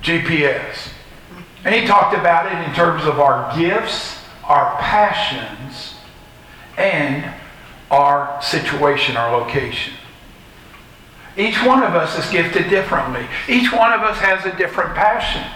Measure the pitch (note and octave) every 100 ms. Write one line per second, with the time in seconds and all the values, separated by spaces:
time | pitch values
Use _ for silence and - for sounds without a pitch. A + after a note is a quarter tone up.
0 | - E3+ - E3 C#3+ B2+ - - - -
1 | - - - - - - - A3+ - G3+
2 | F#3+ G#3 E3+ E3+ F3+ F3+ E3 D3+ E3+ D#3
3 | D3+ C#3 C#3 C3+ A#2+ D#3+ E3+ G#3 A3 -
4 | - - - - - C#3+ - G3+ - G#3+
5 | G#3 G3+ G#3 C3 B2 G#2+ C3 - - -
6 | - - - - - - - - G3 E3
7 | C#3+ C#3 - - - - - - - C#3
8 | C#3+ C#3+ C#3 - - D#3 C#3 C#3 C#3+ C#3
9 | - A#2 A#2 A#2+ D3+ C#3+ B2 A2+ - -
10 | - - - - - - - - - -
11 | - - - - A3 G#3 A#3+ C4 B3 E3
12 | D#3 E3+ - F3 E3+ G3 E3 F#3+ G3 -
13 | - B2 B2+ - - B3 B3 A#3+ A3+ A3
14 | G#3+ G#3 G3 F#3+ F#3+ F3+ F3+ - E3+ D#3+
15 | G#3 - - - -